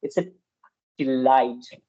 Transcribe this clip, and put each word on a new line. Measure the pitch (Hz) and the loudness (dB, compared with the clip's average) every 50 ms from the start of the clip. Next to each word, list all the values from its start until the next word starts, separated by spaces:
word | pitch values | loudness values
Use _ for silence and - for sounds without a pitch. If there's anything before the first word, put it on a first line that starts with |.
it's | - 202 - | -10 -6 -6
a | - 175 - - _ _ _ _ _ _ _ _ _ _ _ _ | -6 -6 -6 -10 _ _ _ _ _ _ _ _ _ _ _ _
delight | _ 147 131 131 131 127 131 131 131 123 123 120 123 - - - - _ | _ -4 -4 -2 0 2 4 4 4 2 0 -4 -10 -16 -20 -20 -20 _